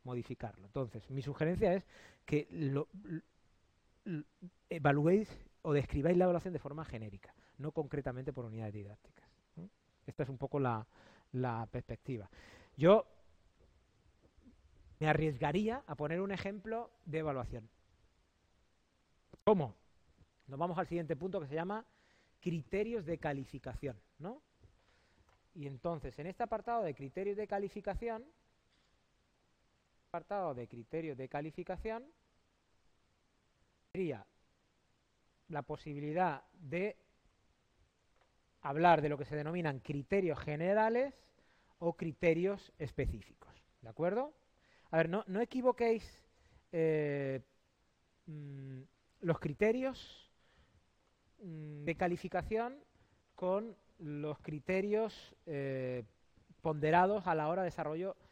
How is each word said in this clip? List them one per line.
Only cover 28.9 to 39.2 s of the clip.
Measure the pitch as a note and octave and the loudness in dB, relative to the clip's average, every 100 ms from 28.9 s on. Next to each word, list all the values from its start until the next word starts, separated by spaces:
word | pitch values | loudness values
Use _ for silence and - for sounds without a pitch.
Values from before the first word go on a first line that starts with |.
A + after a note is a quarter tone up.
| _ _ _ _ _ _ _ _ _ _ _ _ | _ _ _ _ _ _ _ _ _ _ _ _
apartado | E3+ D#3+ G3+ F3+ | -10 -4 -2 0
de | B2 A#2 | -2 -6
criterios | A#2+ A2+ D#3+ D#3+ C3 | -10 -6 -4 -4 -6
de | C3 | -6
calificación, | D3 D3+ D#3 F3+ F#3 A3 A3+ C#4 _ _ _ _ _ _ _ _ _ _ _ _ _ _ _ _ _ _ | -4 -6 -6 -8 -6 -6 -6 -8 _ _ _ _ _ _ _ _ _ _ _ _ _ _ _ _ _ _
sería | F3 F3+ A#2 G2 _ _ _ _ _ _ _ _ _ _ _ - | -4 -4 -4 -10 _ _ _ _ _ _ _ _ _ _ _ -10
la | D3+ | -8
posibilidad | C#3 D3+ - C#3+ D3 D#3 F#3 C#3 - | -8 -10 -10 -8 -4 0 0 0 -10
de | - D3+ E3 G3+ - _ _ _ _ _ _ _ _ _ _ _ _ _ _ _ _ | -18 -6 -4 -4 -6 _ _ _ _ _ _ _ _ _ _ _ _ _ _ _ _
hablar | D3 C#3+ F3 D#3+ | -4 6 8 8
de | D3 | 6
lo | |
que | D3 | -2